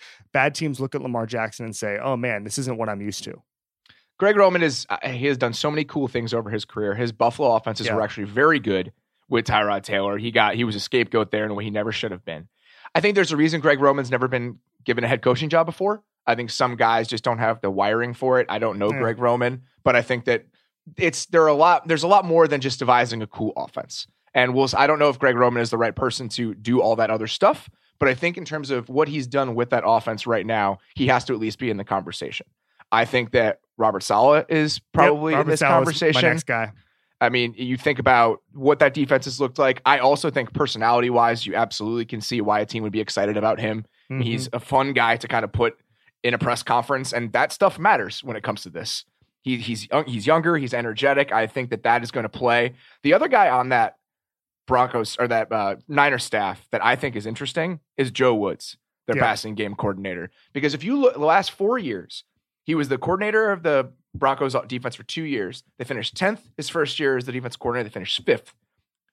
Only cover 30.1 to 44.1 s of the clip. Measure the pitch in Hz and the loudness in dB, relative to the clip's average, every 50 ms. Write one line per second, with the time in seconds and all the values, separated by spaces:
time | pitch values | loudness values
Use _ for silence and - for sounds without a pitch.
30.1 | 110 101 - 120 117 104 92 110 113 107 101 98 98 - _ _ _ - 131 131 | -6 -6 -2 -2 -2 0 0 0 0 0 0 0 -2 -4 _ _ _ -2 2 2
31.1 | 127 127 - - 123 107 110 110 104 - 127 117 104 98 101 - 101 98 90 90 | 2 2 0 -2 -4 -4 -4 -6 -6 -4 -4 -4 -4 -4 -4 -4 -4 -4 -4 -6
32.1 | - - 73 62 - - - - _ _ _ _ _ _ - _ 110 113 117 - | -10 -10 -10 -10 -10 -12 -14 -16 _ _ _ _ _ _ -6 _ 0 0 2 2
33.1 | 131 127 120 110 - 123 110 107 - - _ _ _ - 110 110 101 95 - - | 0 -2 -2 2 2 2 2 2 -2 -4 _ _ _ 0 0 0 0 0 -2 0
34.1 | 104 107 123 139 147 156 - - 160 156 151 151 - - - _ - 170 143 147 | 2 4 6 6 4 4 2 0 0 0 0 0 -4 -6 -10 _ 0 2 2 2
35.1 | 147 151 156 160 156 143 156 151 160 151 156 139 170 165 131 - - - 170 156 | 2 0 -2 -2 -2 0 0 0 0 0 2 2 2 2 2 0 -2 -2 0 0
36.1 | 131 127 135 123 127 165 - - 120 113 110 107 104 - _ _ _ _ _ _ | 2 2 2 2 0 -2 -2 -4 -4 -4 -4 -6 -8 -16 _ _ _ _ _ _
37.1 | _ _ 120 117 127 123 120 117 107 104 127 123 127 123 - 151 135 - 117 131 | _ _ 0 0 2 0 -2 -2 -4 -6 -6 -4 -4 -2 -2 -2 -2 2 4 4
38.1 | 127 120 117 117 - - _ _ - 143 131 147 147 - 151 139 - 151 139 123 | 6 6 6 4 2 -2 _ _ -12 0 2 2 4 4 4 2 4 0 0 0
39.1 | 143 127 - 139 120 135 139 123 - - 139 131 127 - - 135 143 131 123 139 | 0 0 0 -4 -4 -4 -4 -4 0 2 2 2 2 2 4 4 4 6 4 4
40.1 | 143 - - 156 - 139 120 - - 143 147 123 - 110 110 117 120 120 120 123 | 2 2 0 -2 -2 -2 -4 -4 -2 -2 -2 -2 -2 0 2 4 4 4 2 2
41.1 | 120 117 117 117 117 117 - 101 80 110 117 98 - - 104 110 117 120 113 - | 4 4 4 4 2 -2 -4 -4 -2 -2 -2 -2 -2 -6 -6 -4 -4 -4 -6 -6
42.1 | 120 107 104 - 123 117 104 104 104 104 107 - - 113 107 104 98 110 104 - | -10 -10 -8 -6 -4 -2 0 0 0 0 -2 -4 -6 -6 -6 -4 -4 -4 -4 -2
43.1 | - 101 101 104 104 104 104 110 110 - 110 107 110 110 107 - _ _ _ - | -2 -2 -2 0 0 0 0 0 0 -2 -4 -4 -4 -6 -10 -14 _ _ _ -8